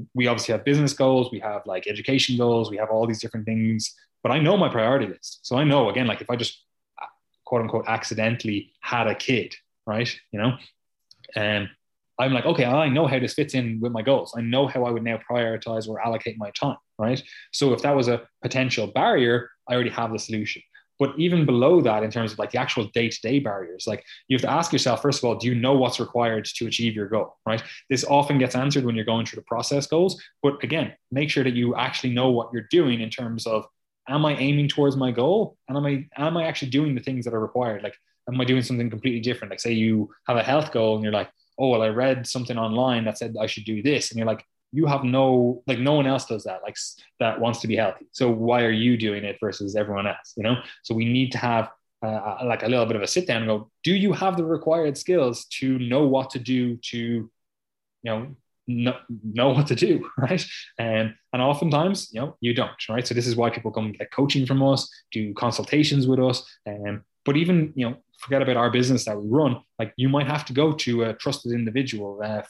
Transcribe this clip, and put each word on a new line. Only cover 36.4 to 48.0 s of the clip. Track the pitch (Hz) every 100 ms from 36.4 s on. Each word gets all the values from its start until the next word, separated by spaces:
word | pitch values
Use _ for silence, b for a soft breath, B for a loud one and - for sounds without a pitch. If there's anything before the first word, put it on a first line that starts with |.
actually | 160 151 135
doing | 131 151
the | 131
things | 127 131
that | 120
are | 113
required? | 107 - 123 104
Like, | 107 - _ _ -
am | 127
I |
doing | 123 131
something | 120 123 120
completely | 110 131 120
different? | 113 120 104
Like, | 98
say | 117
you | 113 113 110 104 B -
have | 123
a |
health | 113 143 151
goal | 123 110 110
and |
you're | 107
like, | 104 95 _ _ -
"Oh, | 131
well, | 120
I | 110
read | 107 131 131 117
something | 131 120 120
online | 113 110 127 120
that | 113 107
said | 117 110
I | 110
should | -
do | 107 107
this." | 120 139 -
And | 113
you're | 113
like, | 110 - _ _
you | 135 160
have | 139
no, | 127 127 135 127 120 127 -
like, | 123
no | 131
one | 151 135
else | 131 -
does | 110
that, | 104 95
like, | 104
s-, | - - - b _
that | 117 110
wants | 113 117
to | 107
be | 107
healthy. | 107 -